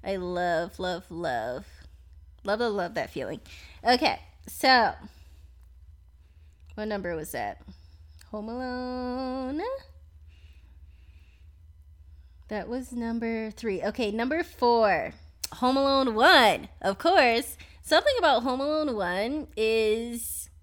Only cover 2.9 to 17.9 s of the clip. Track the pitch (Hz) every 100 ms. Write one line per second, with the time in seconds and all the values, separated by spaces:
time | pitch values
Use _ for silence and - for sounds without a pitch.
2.9 | - - 151 120 151 - - - - 226
3.9 | 247 294 - - - - - 269 254 208
4.9 | - - - - - - - - - -
5.9 | - - - - - - - - - 214
6.9 | 202 190 165 156 127 104 92 - - -
7.9 | - - - - 214 214 240 254 247 254
8.9 | 247 247 247 262 254 262 294 440 539 -
9.9 | - - - - - - - - - -
10.9 | - - - - - - - - - -
11.9 | - - - - - - 214 - 247 254
12.9 | 240 233 226 226 226 220 214 226 185 175
13.9 | 214 214 214 247 311 339 - 247 233 220
14.9 | 165 - - - - - - 247 269 277
15.9 | 269 262 214 277 339 226 165 - - 185
16.9 | 196 339 381 254 233 - - - - -